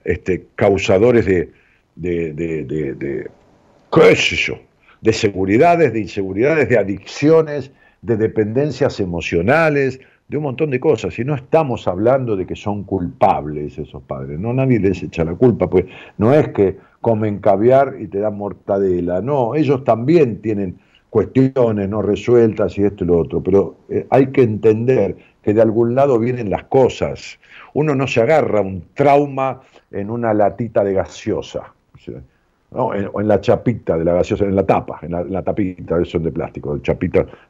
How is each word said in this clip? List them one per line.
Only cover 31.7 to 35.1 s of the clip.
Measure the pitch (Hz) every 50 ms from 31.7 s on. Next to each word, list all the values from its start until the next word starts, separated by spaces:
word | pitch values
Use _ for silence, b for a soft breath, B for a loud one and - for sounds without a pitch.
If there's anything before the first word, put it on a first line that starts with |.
| _ _ _ _ _ - - - 57 - 65 _ _ _ _ _ _ _ _ _
¿no? | - - 127 - -
En, | 101 104 -
o | - 101
en | 104 107
la | 104 92
chapita | - 120 104 - - 127 110 - - - 85
de | 82 82
la | 87 85
gaseosa, | 90 87 - 107 95 104
en | 98 95
la | 98 95
tapa, | - 110 - - - - -
en | - 82